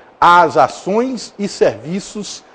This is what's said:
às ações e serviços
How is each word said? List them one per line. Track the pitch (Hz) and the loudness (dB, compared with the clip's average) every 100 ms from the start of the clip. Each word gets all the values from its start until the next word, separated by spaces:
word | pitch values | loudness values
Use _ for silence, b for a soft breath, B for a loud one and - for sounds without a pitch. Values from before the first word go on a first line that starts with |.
| b b | b b
às | 165 175 170 139 | 4 6 4 2
ações | 131 - - 208 254 247 - - | 0 0 -4 -2 -2 -6 -12 -10
e | 202 | -10
serviços | - 180 113 127 190 - 214 196 - b | 0 -2 -2 -10 -10 -10 -14 -14 -16 b